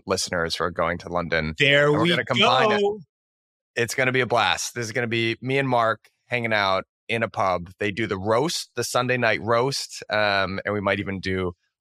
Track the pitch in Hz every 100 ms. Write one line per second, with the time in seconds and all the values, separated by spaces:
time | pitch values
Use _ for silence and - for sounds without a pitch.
0 | - 92 - 90 82 - 87 85 85 87
1 | - 87 85 80 78 78 139 143 147 151
2 | 175 170 - 123 233 254 220 208 202 214
3 | - _ _ _ _ _ _ 120 117 -
4 | 131 131 120 117 95 80 - 120 110 110
5 | 117 117 113 113 127 139 135 120 113 107
6 | _ _ _ 123 117 107 98 95 - _
7 | - 113 110 - 98 90 85 - 104 95
8 | 104 98 101 117 160 - - - 117 127
9 | 123 123 117 90 104 117 135 135 - -
10 | - 107 104 98 92 95 - 104 101 98
11 | 98 95 95 92 90 - _ _